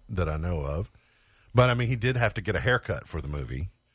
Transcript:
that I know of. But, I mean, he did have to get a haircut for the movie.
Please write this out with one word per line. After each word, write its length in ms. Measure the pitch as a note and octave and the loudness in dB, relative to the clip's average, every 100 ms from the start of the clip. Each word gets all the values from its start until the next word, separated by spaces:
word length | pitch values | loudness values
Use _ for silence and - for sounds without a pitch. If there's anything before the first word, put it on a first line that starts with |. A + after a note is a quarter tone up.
| - | -8
that 200 | G2+ D#2+ | -4 -2
I 80 | D#2 | -2
know 220 | E2+ E2+ | -2 -2
of. 260 | C#2 D#2+ G#2+ _ _ _ _ _ _ | -2 -4 -6 _ _ _ _ _ _
But, 140 | A#2 B2 | 4 6
I 40 | |
mean, 140 | A#2+ A#2+ | 4 0
he 80 | B2 | 0
did 200 | A#2+ B2 | 0 2
have 180 | A2+ | 0
to 60 | - | 0
get 160 | G2+ G#2+ | -2 0
a 40 | |
haircut 460 | C3 B2 - D#2 - | 2 2 0 -6 -6
for 140 | D#2+ | -8
the 80 | C#2+ | -6
movie. 400 | D2 B1 C2 F2+ - _ | -6 -6 -6 -8 -10 _